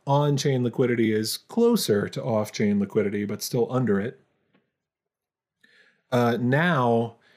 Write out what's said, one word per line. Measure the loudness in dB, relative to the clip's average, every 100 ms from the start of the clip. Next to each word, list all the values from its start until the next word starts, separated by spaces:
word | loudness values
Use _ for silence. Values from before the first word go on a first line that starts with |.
| -2
on-chain | 0 2 0 0 0
liquidity | -2 0 0 2 0
is | 0 -2 -8
closer | -6 0 2 2 2 0 0
to | -6
off-chain | -2 -2 -2 -2 0 0
liquidity, | 0 0 -2 -2 -6
but | -6
still | -4 -2 0
under | 0 0 0
it. | -2 -10 _ _ _ _ _ _ _ _ _ _ _ _ _ _ _ _ _ _ -2
Uh, | 0 2 2
now | 0 2 2 2 2 2 0 -8 _